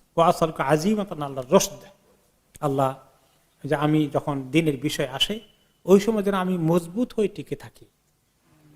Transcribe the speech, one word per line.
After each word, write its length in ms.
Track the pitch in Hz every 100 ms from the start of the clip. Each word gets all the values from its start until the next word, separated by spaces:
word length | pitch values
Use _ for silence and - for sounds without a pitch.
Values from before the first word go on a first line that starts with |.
| _ -
ওয়া 100 | 165
আসআলুকা 360 | 170 165 160
আযীমাতান 580 | 139 151 180 214 196 156
আলা 220 | 143 135 127
রশদ।" 280 | 185 - - - - _ _ _ _ _ -
আল্লাহ, 340 | 151 139 135 131 - _ _ _ _ _ 139
যে 100 | 147
আমি 340 | 147 156 147
যখন 380 | 139 - 139 127
দিনের 260 | 147 160 135
বিষয় 300 | 147 147 139
আসে, 320 | 131 - 214 - _ _ _ -
ওই 140 | 196
সময় 240 | 202 220
যেন 100 | 196
আমি 240 | 196 185 185
মজবুত 560 | 160 175 170 185 247
হয়ে 140 | - 202
টিকে 280 | - 143 139
থাকি। 300 | - - 113 _ _ _ _ _ _ _ _